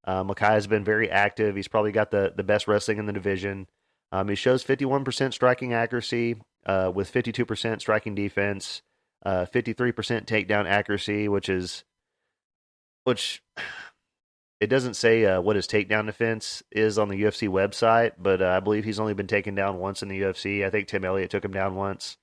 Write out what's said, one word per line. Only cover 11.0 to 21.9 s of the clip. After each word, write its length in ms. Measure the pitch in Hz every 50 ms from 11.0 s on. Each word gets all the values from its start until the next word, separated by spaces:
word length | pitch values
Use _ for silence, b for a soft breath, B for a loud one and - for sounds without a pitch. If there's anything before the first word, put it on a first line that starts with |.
| - - 104 104 104
which 220 | 104 101 98 - -
is, 340 | 95 92 90 90 - - _ _ _ _ _ _ _ _ _ _ _ _ _ _ _ _ _ _ _ _ _ _ _ _
which, 400 | _ 127 123 - - - - - _ _ _
<sighs> 1040 | - - - - - - - _ _ _ _ _ _ _ _ _ _ _ _ _ _
it 80 | 107 104
doesn't 260 | 127 135 123 123 104
say, 300 | - - 113 113 113 110
uh, 160 | 98 92 92
what 160 | 87 104 107
his 100 | 101 90
takedown 400 | - - 104 98 98 107 107 107
defense 560 | 107 104 - 117 113 113 110 - - - - - _
is 280 | - 107 110 110 101 110
on 100 | 107 101
the 80 | 98 95
U 80 | 104
F 80 | 107 -
C 140 | - 113 101
website, 640 | 92 95 98 101 - - 117 113 113 117 117 113 -
but, 240 | - 90 98 95 92
uh, 100 | 95 90
I 100 | 92 95
believe 240 | 95 104 107 107 104
he's 160 | 110 104 104
only 120 | 110 107
been 140 | 104 98 98
taken 300 | 98 110 101 95 104 98
down 220 | 98 98 98 95 90
once 240 | 92 98 95 -
in 60 | 98 101
the 100 | 95 95
U 100 | 98 95
F 80 | 92
C. 280 | - - 98 101 101 98
I 60 | 95
think 160 | 92 107 98
Tim 180 | - - 98 92
Elliott 260 | 92 95 98 92 87
took 140 | - 98 90
him 80 | 98
down 220 | 95 98 95 98 92
once. 420 | 95 98 98